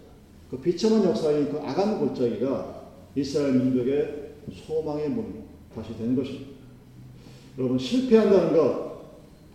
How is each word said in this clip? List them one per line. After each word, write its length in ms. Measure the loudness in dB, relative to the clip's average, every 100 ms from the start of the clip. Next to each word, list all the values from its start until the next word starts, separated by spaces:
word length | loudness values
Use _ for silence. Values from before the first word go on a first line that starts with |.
| -20 -20 -20 -20 -14
그 80 | -4
비참한 460 | -2 2 4 4
역사인 460 | 4 2 2 2 0
그 80 | -2
아간 380 | -4 -2 0 0
골짜기가 840 | -2 0 -2 0 -2 -2 -6 -12 -16 -20 -8 -4
이스라엘 380 | -2 0 2
민족의 800 | 2 2 2 2 0 0 -4 -12 -14 -16 -16 -6
소망의 420 | -4 -2 -4 -2
문 340 | -4 -6 -10 -16 -20 -16
다시 220 | -14 -12 -6
된 160 | -2
것입니다. 320 | 0 -2 -8 -14 -18 -20 -20 -20 -20 -20 -20 -20 -20 -18 -4
여러분, 180 | -2 0
실패한다는 760 | 0 0 4 6 6 6 6 4
것, 320 | 4 0 -6 -12 -16 -20 -20 -20 -20